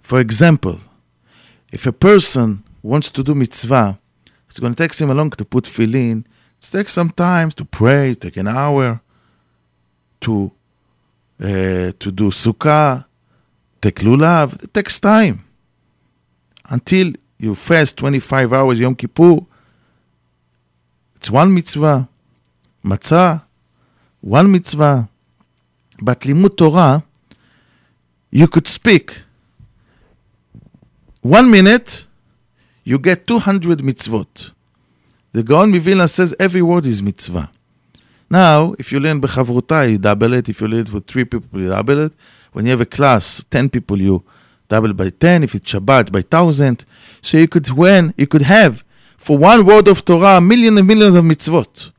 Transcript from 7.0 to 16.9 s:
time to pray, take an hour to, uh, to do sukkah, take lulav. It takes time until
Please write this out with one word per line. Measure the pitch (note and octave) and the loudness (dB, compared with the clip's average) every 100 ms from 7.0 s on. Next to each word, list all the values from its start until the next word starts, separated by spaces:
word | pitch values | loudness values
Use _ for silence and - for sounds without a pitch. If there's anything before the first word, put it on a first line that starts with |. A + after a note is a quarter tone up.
| E3+ | -6
time | - F3 F3 D#3+ | -2 -2 -2 -4
to | - - | -8 -16
pray, | - A2+ C#3+ C3+ A#2+ | -2 2 2 0 -6
take | F2 G#2 | -12 -10
an | G2 | -8
hour | B2 C#3+ C#3+ B2+ A2+ _ _ _ _ _ _ _ _ _ _ _ _ | -6 -4 -2 -4 -6 _ _ _ _ _ _ _ _ _ _ _ _
to, | - G#2+ G2 _ _ _ _ _ _ _ _ _ | -6 -6 -6 _ _ _ _ _ _ _ _ _
uh, | G2 F#2+ F#2+ F2+ F2+ - | -8 -4 -4 -4 -6 -8
to | G2+ | -12
do | F#2+ G#2 | -4 -4
sukkah, | - A2 - D3+ D3+ D3+ B2+ - _ _ _ _ _ _ _ | -2 -4 -2 0 2 0 -2 -10 _ _ _ _ _ _ _
take | G#2 - | -6 -2
lulav. | G2+ C3 D#3+ E3+ C#3+ - | 0 2 2 2 -2 -8
It | - | -8
takes | G#3 G3+ - | -8 -6 -4
time | G#3 G#3+ G3+ G2+ _ _ _ _ _ _ _ _ _ _ _ _ _ | 2 2 2 -4 _ _ _ _ _ _ _ _ _ _ _ _ _
until | B2 - | -8 -2